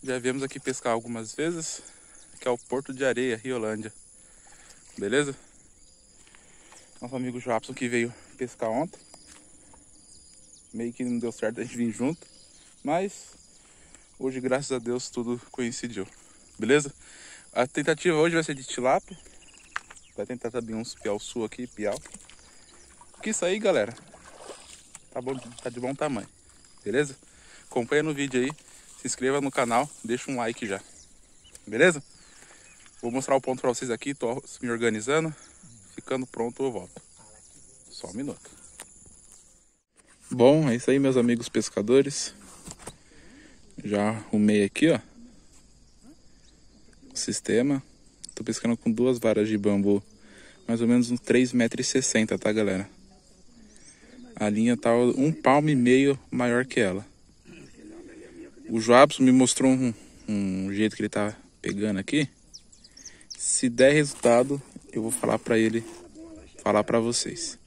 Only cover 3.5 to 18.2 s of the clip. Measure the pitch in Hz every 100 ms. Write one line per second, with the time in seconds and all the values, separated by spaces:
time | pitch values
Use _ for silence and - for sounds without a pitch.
3.5 | 127 107 107 110 - - - - - -
4.5 | - - - - - 101 127 143 135 -
5.5 | - - _ - _ _ _ - - -
6.5 | - - - - - 120 127 127 123 123
7.5 | 113 - 127 123 120 117 117 - - 127
8.5 | - 113 113 165 - - - - - -
9.5 | - - - _ - _ - - - -
10.5 | - _ 107 120 120 123 120 117 - 110
11.5 | 117 117 110 117 107 123 170 - - -
12.5 | - - - 139 165 196 - - - -
13.5 | - - - - - _ - 131 131 127
14.5 | 131 143 127 113 123 - - 117 120 -
15.5 | - 120 120 120 101 95 - - - -
16.5 | - 110 147 143 - - - - - -
17.5 | - 127 - 151 156 175 156